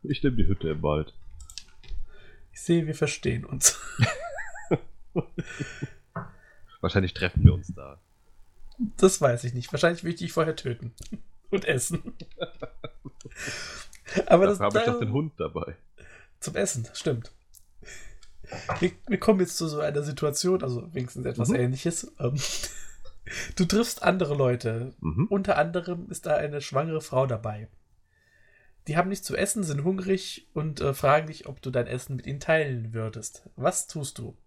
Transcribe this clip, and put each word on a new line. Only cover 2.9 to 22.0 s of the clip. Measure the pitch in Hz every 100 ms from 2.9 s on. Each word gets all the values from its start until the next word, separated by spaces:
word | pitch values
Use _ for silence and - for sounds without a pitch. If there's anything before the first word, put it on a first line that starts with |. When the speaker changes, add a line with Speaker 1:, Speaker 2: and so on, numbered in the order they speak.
Speaker 2:
verstehen | 151 147 - - 120
uns. | - 123 - - - - - 571 679 571 880 - 698 - - - -
<laughs> | 175 - - - - 143 - 135 - _ - - - - - - -
Speaker 1:
Wahrscheinlich | 95 101 92
treffen | - 90 -
wir | -
uns | 90 -
da. | - 69 71 _ _ _ - - - - - 220 -
Speaker 2:
Das | 190 -
weiß | 139 120
ich | 123
nicht. | 123 120
Wahrscheinlich | 143 170 170
will | 165
ich | 170
dich | 170
vorher | - 160 156
töten. | - 117 117 - - -
<laughs> | - - -
Und | 196
essen. | - 135 - 165 - - - -
<laughs> | 175 - - - - - 147 - - - - - - - - - - 185 -
Aber | 175 190
Speaker 1:
Dafür |
Speaker 2:
das, | 202
Speaker 1:
hab | 202
ich | 208
Speaker 2:
da | 233
Speaker 1:
doch | 240
den | 110
Hund | 127 156 -
dabei. | 78 80 - 82 - - - - - _
Speaker 2:
Zum | - -
Essen, | 196 123 113
stimmt. | - - 123 117 - _ - - - - - - - - - - - - -
Wir, | 180 - -
wir | 196
kommen | - 196
jetzt | 180 -
zu | 160
so | 147
einer | 151 143
Situation, | 143 143 151 143 180 185
also | 131 120 175
wenigstens | 160 123 135 123
etwas | 117 117
Speaker 1:
Mhm. | 226
Speaker 2:
Ähnliches. | 123 135 170 170